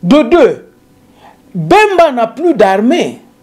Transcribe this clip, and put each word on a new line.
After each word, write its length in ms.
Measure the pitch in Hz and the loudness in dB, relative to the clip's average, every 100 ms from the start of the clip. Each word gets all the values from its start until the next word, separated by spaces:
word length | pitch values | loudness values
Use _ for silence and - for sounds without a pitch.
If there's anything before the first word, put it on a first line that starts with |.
De 220 | 175 277 | 2 0
deux, 460 | 302 339 240 147 - _ _ _ _ _ - _ _ | 2 2 2 0 -14 _ _ _ _ _ -20 _ _
Bemba 580 | 190 156 381 427 370 330 | -10 0 2 2 2 0
n'a 140 | 254 226 | 0 -6
plus 260 | - 339 | -4 -4
d'armée. 680 | 269 196 190 226 330 170 113 _ _ | 0 0 2 0 -2 -4 -8 _ _